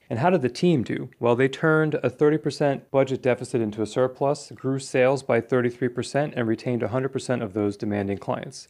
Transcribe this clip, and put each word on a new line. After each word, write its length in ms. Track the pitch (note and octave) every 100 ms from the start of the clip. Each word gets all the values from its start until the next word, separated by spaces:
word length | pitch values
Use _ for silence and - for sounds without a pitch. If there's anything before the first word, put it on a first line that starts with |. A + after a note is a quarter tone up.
| -
And 80 | A#2
how 120 | E3
did 120 | F#3
the 60 | B2
team 340 | - F3+ D3+
do? 260 | G#2 B2 C3+ -
Well, 160 | A#2+ A#2+
they 100 | C3+
turned 480 | C3+ D#3+ D#3 D#3
a 160 | D3 B2+
thirty 280 | - D3+ D3+
percent 520 | D3+ - C#3+ C3+ -
budget 320 | C3+ C3+ C3
deficit 380 | B2+ A#2 B2 B2
into 220 | G#2+ G#2+
a 40 | G#2+
surplus, 640 | C3+ B2+ B2+ C#3 D3 -
grew 280 | - C3 C3+
sales 420 | C3+ C3+ B2+ C3+
by 180 | - A#2+
thirty-three 500 | A2+ B2+ B2 - B2
percent, 440 | B2 A#2 C#3 D3 B2+
and 120 | A2+
retained 340 | A#2 B2+ B2
a 60 | A2+
hundred 220 | B2+ C3
percent 300 | B2+ - B2
of 120 | A2
those 240 | G#2 G#2 G2+
demanding 420 | G#2 G#2 G2+ G2
clients. 480 | - B2 - -